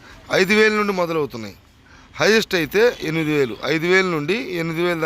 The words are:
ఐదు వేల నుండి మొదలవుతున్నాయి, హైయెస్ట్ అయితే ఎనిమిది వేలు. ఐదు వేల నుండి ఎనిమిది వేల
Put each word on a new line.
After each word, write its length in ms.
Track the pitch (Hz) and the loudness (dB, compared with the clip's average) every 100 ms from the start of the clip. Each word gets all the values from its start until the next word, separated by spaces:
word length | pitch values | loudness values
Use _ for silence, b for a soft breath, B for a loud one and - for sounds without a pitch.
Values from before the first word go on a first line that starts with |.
| B B - 151 | B B -4 0
ఐదు 120 | 185 214 | 2 4
వేల 120 | 214 214 | 4 2
నుండి 140 | 208 190 | 0 -2
మొదలవుతున్నాయి, 560 | 170 165 143 120 107 95 _ _ B B B - | -2 -2 -4 -6 -14 -16 _ _ B B B -2
హైయెస్ట్ 360 | 160 220 - 185 | 2 4 2 -2
అయితే 240 | 151 185 240 190 156 | -2 2 2 0 -4
ఎనిమిది 240 | 160 151 151 | -4 -2 0
వేలు. 180 | 131 104 120 | 0 -2 -4
ఐదు 120 | 160 170 | -2 2
వేల 120 | 185 185 165 | 2 2 -2
నుండి 220 | 147 214 269 175 | -2 -4 -4 -6
ఎనిమిది 200 | 165 160 175 | -4 -2 -2
వేల 100 | 170 | -2